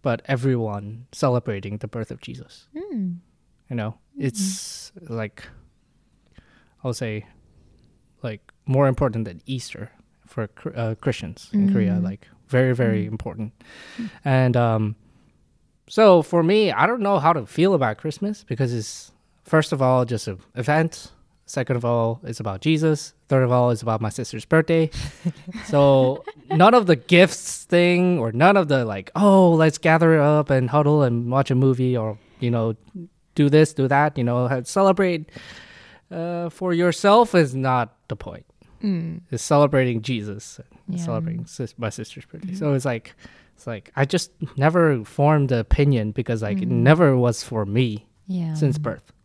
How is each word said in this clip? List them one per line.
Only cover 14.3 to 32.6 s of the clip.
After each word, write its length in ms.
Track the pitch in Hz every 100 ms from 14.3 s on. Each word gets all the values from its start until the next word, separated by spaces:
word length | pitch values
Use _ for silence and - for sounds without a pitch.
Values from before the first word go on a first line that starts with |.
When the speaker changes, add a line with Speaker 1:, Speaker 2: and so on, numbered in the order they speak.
| 131 127 120
Speaker 1:
um, 380 | 117 110 107 110 _ _ _ _ _ _ _ _ _
so 320 | - 214 175
for 220 | 151 170
me, 280 | 165 214 202
I 140 | 107 170
don't 160 | 240
know 180 | 202 196
how 140 | 151
to 120 | 160 104
feel 280 | - 185
about 240 | 180 123 107
Christmas 460 | 156 - 202 208
because 300 | _ 117 131
it's, 380 | 120 107 - - _ _ _
first 300 | - 156 -
of 80 | 147
all, 240 | 131 127 120
just 220 | 117 -
an 120 | 95 _ 120
event. 560 | 120 151 160 - - _ _ _ _
Second 300 | - 123 123
of 80 |
all, 380 | 120 120 113 113
it's 160 | - 117
about 220 | 110 95
Jesus. 520 | 151 156 160 147 - _ _
Third 160 | 135
of 80 | 127
all, 180 | 123 123
it's 100 | 113
about 180 | 117 110
my 80 | 107
sister's 360 | - 123 110 -
birthday. 440 | 160 160 165 160 -
Speaker 2:
<laughs> 40 | 147 - 175 - - 220 -
Speaker 1:
So 580 | 143 143 135 131 139 - - -
none 240 | 160 190
of 120 | 240 185
the 100 | 147
gifts 680 | - 175 190 - - - -
thing 540 | 175 175 175 180 175
or 120 | 113
none 240 | 113 170 202
of 100 | 156
the, 180 | 135 113
like, 240 | 98 95 -
"Oh, 360 | 202 196 180
let's 260 | 165 160 -
gather 420 | 160 160 165 160
up 280 | 143 151 147
and 200 | 135 127
huddle 340 | 147 147 151
and 260 | 131 120 120
watch 180 | 131 135
a 40 | 127
movie 420 | 135 127 127 123
or, 200 | 110 107 _ _
you 120 | 120
know, 240 | 120